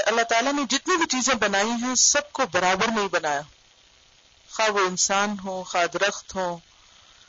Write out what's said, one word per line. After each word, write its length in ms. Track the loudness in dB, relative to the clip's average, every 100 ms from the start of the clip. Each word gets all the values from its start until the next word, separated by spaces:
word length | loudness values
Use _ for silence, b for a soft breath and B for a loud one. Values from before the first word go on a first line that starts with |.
| 0
اللہ 160 | 0
تعالیٰ 300 | 2 2 2
نے 100 | 0 0
جتنی 280 | -2 0 0
بھی 100 | 0
چیزیں 280 | 0 0
بنائی 360 | 2 2 2 0
ہیں، 240 | -2 -2
سب 380 | 0 2 2 -2
کو 100 | -2 -2
برابر 360 | 0 2 2 0
نہیں 200 | 0 0
بنایا، 320 | 0 0 -2 -6 -16 _ _ _ _ _ _ _ _ -10
خواہ 200 | -2 0
وہ 100 | 2
انسان 560 | 2 0 0 2 0 -2
ہو، 180 | -6 -8
خواہ 240 | -4 0 0
درخت 480 | 2 0 -2 -8
ہو، 240 | -4 -4 -6 -12 _ B B B B